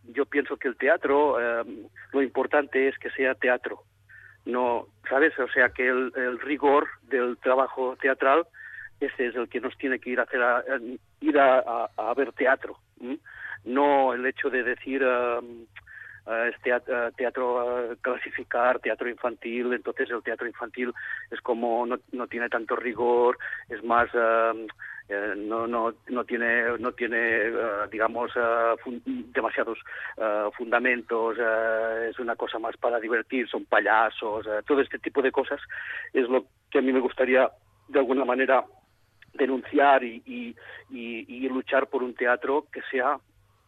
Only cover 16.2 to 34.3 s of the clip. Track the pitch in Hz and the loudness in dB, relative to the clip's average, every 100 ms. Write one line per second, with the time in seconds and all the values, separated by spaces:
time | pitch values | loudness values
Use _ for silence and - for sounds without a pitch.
16.2 | - 113 120 - 123 123 123 123 117 - | -6 -2 -2 -2 0 -2 0 -2 -4 -2
17.2 | 120 120 127 123 120 123 120 117 131 120 | -4 -2 -2 0 -2 -2 -4 -6 -6 -4
18.2 | - - - 123 123 123 117 107 120 110 | -6 -8 -4 2 2 2 0 -4 -4 -4
19.2 | 123 113 120 120 120 120 120 - 127 120 | -6 -6 -6 -4 -2 -2 -4 -4 -4 -4
20.2 | 117 110 120 - 120 123 123 - - - | -6 -6 -8 -8 -10 -6 -6 -6 -10 -10
21.2 | - 113 - 117 120 117 120 123 - 127 | -10 -8 -4 -2 0 0 -2 -4 -6 -8
22.2 | 117 117 120 120 110 117 117 110 120 120 | -6 -6 -4 -4 -2 -4 -2 0 2 4
23.2 | 120 123 - - - 110 113 117 117 120 | 4 2 -4 -10 -10 -8 0 2 2 2
24.2 | 113 113 113 110 107 - - - - 101 | 2 4 2 0 -8 -14 -16 -14 -8 -4
25.2 | 104 101 104 113 117 120 113 113 - 123 | -4 -4 -4 -4 -2 -2 -2 -4 -6 -6
26.2 | 113 120 117 120 117 117 120 - 117 117 | -4 -2 2 2 2 -2 -4 -4 -2 0
27.2 | 117 113 107 110 113 101 101 107 113 117 | 0 2 0 0 -2 -2 -4 0 0 0
28.2 | 117 123 117 117 117 113 131 120 131 127 | -4 0 2 2 2 0 -4 -8 -6 -8
29.2 | 113 131 113 139 113 110 - - - - | -6 -4 -2 -2 -2 -6 -10 -12 -10 -4
30.2 | 110 104 104 - 117 120 127 120 110 117 | -2 0 -2 -4 -2 2 2 0 0 -2
31.2 | 113 107 113 110 113 110 113 113 113 104 | 0 0 0 0 0 0 0 -2 -4 -4
32.2 | 120 117 110 113 117 - 120 117 110 117 | -6 -4 -4 -4 -6 -2 0 0 0 -2
33.2 | - 131 110 110 101 110 101 110 113 - | 0 -2 -2 -6 0 2 4 4 4 0
34.2 | 113 | -6